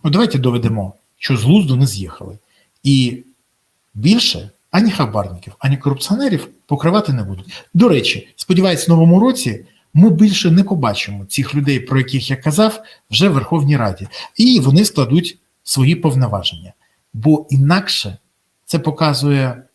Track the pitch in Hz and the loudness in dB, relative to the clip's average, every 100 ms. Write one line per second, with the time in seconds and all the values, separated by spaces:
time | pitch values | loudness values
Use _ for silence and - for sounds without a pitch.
0 | 160 170 226 139 127 120 113 110 95 - | 0 0 0 0 0 0 -2 -4 -6 -12
1 | _ _ - 123 113 202 160 127 135 98 | _ _ -4 -2 2 2 2 0 0 -2
2 | 90 - - 104 _ _ _ _ 139 135 | -10 -12 -18 -20 _ _ _ _ 0 2
3 | 123 123 - _ _ _ _ _ _ 104 | 0 -4 -16 _ _ _ _ _ _ -4
4 | 135 233 - - 101 _ _ 185 220 190 | 2 2 0 -6 -12 _ _ 0 0 0
5 | 120 104 95 87 - - 139 139 143 139 | -2 -4 -6 -12 -18 -6 -2 -2 -2 -4
6 | - 220 277 175 - _ _ 135 160 202 | -4 -4 -2 -4 -6 _ _ -2 0 0
7 | 202 127 95 92 - - - 175 233 147 | -2 -4 -4 -10 -16 -20 -4 2 4 4
8 | - - - _ - 180 190 170 - 165 | 0 -6 -10 _ -2 0 2 0 2 4
9 | 165 180 247 254 - 104 - _ _ 147 | 6 6 4 0 -6 -8 -12 _ _ 4
10 | 208 165 208 185 180 170 196 175 117 101 | 4 6 4 4 2 2 2 0 -2 -4
11 | - 101 98 - 131 147 139 135 131 135 | -8 -10 -8 -6 -4 -2 -2 -2 0 -2
12 | 127 135 - 135 151 151 214 220 - - | 0 -6 -4 -4 -2 0 0 -2 -18 -20
13 | _ 110 196 139 - 165 139 143 110 87 | _ 0 2 0 -2 -2 0 0 -2 -6
14 | 101 - - - 240 240 135 147 214 - | -14 -16 -16 0 2 4 4 2 2 -2
15 | 120 156 175 - _ _ - 139 131 170 | 0 0 -2 -12 _ _ -8 0 0 2
16 | 160 131 120 98 - 80 87 _ _ _ | 0 0 -2 -2 -6 -10 -20 _ _ _
17 | _ 110 131 151 151 135 139 185 190 - | _ -4 0 0 0 0 2 0 -2 -6
18 | 101 95 _ _ _ _ - 160 156 151 | -8 -14 _ _ _ _ -6 -4 -4 -2
19 | 156 131 147 139 131 120 - | -2 0 0 0 -2 -6 -18